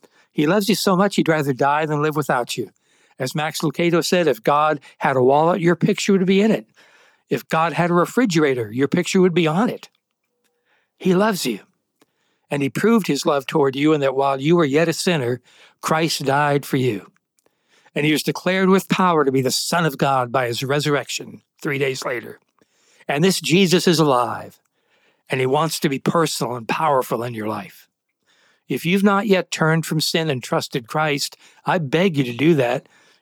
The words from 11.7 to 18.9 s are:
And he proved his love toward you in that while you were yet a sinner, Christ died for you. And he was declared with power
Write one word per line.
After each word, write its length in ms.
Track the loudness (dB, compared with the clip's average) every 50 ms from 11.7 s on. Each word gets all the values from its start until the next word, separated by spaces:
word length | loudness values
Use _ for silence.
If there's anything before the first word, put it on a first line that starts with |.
| _ _ _ _ _ _ _ _ _ _ _ _ _ _ _ -6
And 140 | -4 -4 -4
he 60 | -4
proved 360 | -4 0 2 2 2 2 2
his 220 | 0 -4 -2 0 0
love 180 | -2 -2 -2
toward 300 | -2 0 2 2 2 0
you 180 | 0 2 2 2
in 80 | 2
that 140 | 2 0 0
while 260 | 0 0 0 0 0
you 140 | 0 2 2
were 100 | 4 2
yet 240 | 2 2 2 0 0
a 40 | -2
sinner, 480 | -2 -2 -2 -2 0 -2 -2 -4 -6 _ _ _ _ -20 -20 _ _
Christ 440 | -4 -2 0 0 0 -2 -2 -2 -2
died 400 | 0 0 2 2 2 0 0 -2
for 120 | -2 -2 0
you. 340 | 0 0 -2 -4 -8 -14 _ _ _ _ _ _ _ _ _ _ _ _ _ _ _ _ -6
And 140 | -2 0 0
he 40 |
was 120 | 0 0 0
declared 460 | -2 -4 -4 -2 -2 0 2 4 4
with 200 | 4 2 2
power 340 | 0